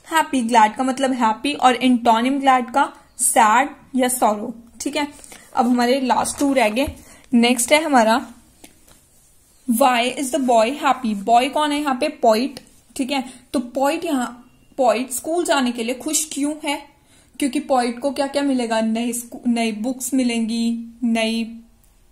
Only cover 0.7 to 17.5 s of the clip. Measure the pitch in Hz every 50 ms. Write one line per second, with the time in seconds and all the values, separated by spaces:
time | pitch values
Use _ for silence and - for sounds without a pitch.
0.7 | 220 - 262 262 254 262 269 254 262 247 247 220 220 220 - 285 294 - - 254
1.7 | 247 - 247 262 254 233 233 240 220 226 240 262 277 277 269 269 254 254 240 233
2.7 | 240 277 294 - - - - _ _ - - - - 262 226 214 214 240 277 294
3.7 | - - - - - 254 262 247 247 - 262 214 214 208 214 247 - - - -
4.7 | - - - 285 277 302 294 294 - - - - - - - - - - 247 240
5.7 | 247 240 240 240 254 277 262 247 214 214 247 - - - 294 277 269 262 226 214
6.7 | 208 247 285 330 - - - - - - - - - 233 233 240 247 240 - -
7.7 | 302 302 320 311 285 247 220 220 226 262 - - - - - _ _ _ - -
8.7 | _ _ _ - - _ _ _ _ _ _ _ _ _ _ _ _ _ _ 254
9.7 | 233 240 277 254 247 233 240 247 - - 285 254 330 302 262 247 240 226 220 233
10.7 | 285 294 320 277 254 247 - 220 208 196 196 233 233 240 262 277 262 311 302 294
11.7 | 285 294 302 285 262 247 294 311 294 - - 233 220 220 254 269 - - - _
12.7 | - _ _ _ - - 262 247 285 277 - - - - - _ - 285 247 -
13.7 | - 277 269 277 320 330 330 339 294 254 240 220 - - - _ _ _ _ _
14.7 | _ - 262 233 208 226 262 254 - - - 320 320 359 339 - 311 285 254 247
15.7 | 233 240 226 226 262 247 - 311 311 - - - - 277 277 294 311 302 - 294
16.7 | 285 320 - - _ _ _ _ _ _ _ _ _ - 294 269